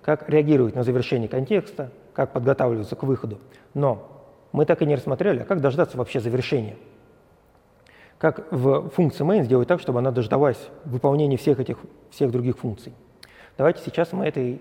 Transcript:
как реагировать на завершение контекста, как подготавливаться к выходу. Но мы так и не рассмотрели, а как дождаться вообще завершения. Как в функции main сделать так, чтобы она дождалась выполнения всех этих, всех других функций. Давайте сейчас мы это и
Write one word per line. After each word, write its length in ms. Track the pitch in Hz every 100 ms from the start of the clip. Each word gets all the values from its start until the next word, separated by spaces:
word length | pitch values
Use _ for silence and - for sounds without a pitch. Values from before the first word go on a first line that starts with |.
как 260 | - 151 -
реагировать 440 | 151 147 147 117
на 100 | 123
завершение 440 | 123 123 120 127 110
контекста, 640 | 127 135 208 - - 131 - -
как 180 | - 135
подготавливаться 640 | 131 123 135 127 113 104 -
к 80 |
выходу. 360 | 135 127 113 104 - - _
Но 360 | 139 143 104 - - - - _
мы 140 | 143 151
так 160 | 165
и 40 | 151
не 100 | 143
рассмотрели, 460 | 151 127 190 131
а 40 | -
как 140 | 190
дождаться 380 | 135 139 160 127
вообще 240 | 120 135
завершения. 560 | 113 123 - 117 107 - - - _ _ _ _ _ _ _ _ _ - - -
Как 320 | 160 - -
в 400 | 147 127 139 175
функции 360 | - 160 - 151
main 180 | 208
сделать 240 | 123 127 120
так, 140 | 175
чтобы 180 | - 120
она 120 | 131
дождалась 580 | 123 107 135 143 - - - 151
выполнения 500 | 123 147 143 147 127
всех 240 | - 131
этих, 180 | 123 120 - - _
всех 220 | - 139
других 260 | 123 123 120
функций. 360 | 127 101 - - _ _ - - - -
Давайте 240 | 143 175
сейчас 300 | - - 170
мы 120 | 185 156
это 140 | 143
и 200 | 123 123